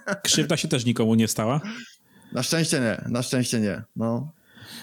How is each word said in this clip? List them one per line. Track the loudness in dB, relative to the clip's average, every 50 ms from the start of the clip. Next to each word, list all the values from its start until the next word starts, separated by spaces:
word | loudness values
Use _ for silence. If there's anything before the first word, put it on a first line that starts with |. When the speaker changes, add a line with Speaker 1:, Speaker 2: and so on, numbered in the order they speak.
| -6 -6 -6 -4 0
Speaker 1:
krzywda | 0 2 2 2 2 2
się | 0 0 0
też | 0 0 2
nikomu | 2 2 2 4 4 4
nie | 4 4 2
stała? | 2 0 0 0 0 -2 -2 -4 -10 -12 -14 -18 -20 _ _ _ _ -20 -16 -10 -6
Speaker 2:
Na | -4 -2
szczęście | 0 0 0 2 2 2 2
nie, | 2 0 0 -2 -4 -4
na | -2 -2 -2
szczęście | 0 0 0 0 2 0 0
nie, | 0 0 -2 -4 -8 _ -6
no. | -4 -2 -2 -2 -2 -4 -8 -12 _ _ _ -20 -20 -20 -18 -18 -18